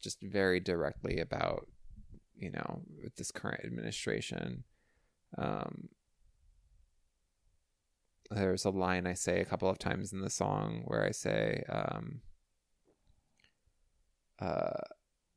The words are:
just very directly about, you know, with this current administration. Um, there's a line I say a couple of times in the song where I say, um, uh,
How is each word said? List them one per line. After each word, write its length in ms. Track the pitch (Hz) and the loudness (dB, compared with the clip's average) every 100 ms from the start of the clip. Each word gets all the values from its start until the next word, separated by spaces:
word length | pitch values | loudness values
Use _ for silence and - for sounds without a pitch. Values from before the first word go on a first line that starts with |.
just 200 | - - | -8 -8
very 380 | 101 101 95 90 | -2 4 6 6
directly 600 | 90 85 71 - - - | 4 2 2 0 -2 0
about, 500 | 82 - 50 50 - - - - - - - - | 0 0 2 0 -4 -14 -16 -16 -16 -18 -20 -10
you 160 | 90 | -6
know, 320 | - - - - 156 | -4 -4 -6 -10 -12
with 140 | - - | -12 -8
this 160 | - | -8
current 320 | - - - | -6 -4 -4
administration. 1040 | - 58 55 - - - - 50 50 - - _ _ _ _ _ _ - | -4 -4 -4 -4 -2 -2 -2 -4 -4 -6 -10 _ _ _ _ _ _ -6
Um, 520 | 73 52 - - - _ _ _ - _ - - _ - _ _ _ _ _ _ _ _ _ _ _ _ _ _ - | -2 -2 -4 -8 -14 _ _ _ -20 _ -20 -20 _ -20 _ _ _ _ _ _ _ _ _ _ _ _ _ _ -4
there's 360 | 107 95 92 101 | 2 4 4 4
a 40 | |
line 380 | 95 90 92 90 | 4 4 4 2
I 60 | |
say 260 | 90 - 90 | 0 4 4
a 60 | 90 | 4
couple 240 | - 92 | 2 2
of 100 | 95 | 2
times 320 | - - 101 | 0 -2 -2
in 80 | 95 | -4
the 100 | 95 | -2
song 520 | - 98 - 104 - - | 0 2 2 0 -2 0
where 200 | 55 50 | 2 2
I 60 | |
say, 520 | - - 53 53 - - | 2 2 2 2 0 -2
um, 520 | - 50 - 55 - - - _ _ _ _ _ _ _ _ _ _ _ _ _ _ _ _ _ _ _ - | -2 -2 -2 -6 -10 -14 -20 _ _ _ _ _ _ _ _ _ _ _ _ _ _ _ _ _ _ _ -6
uh, 420 | 95 78 50 - - - _ _ _ | 0 0 0 -2 -6 -14 _ _ _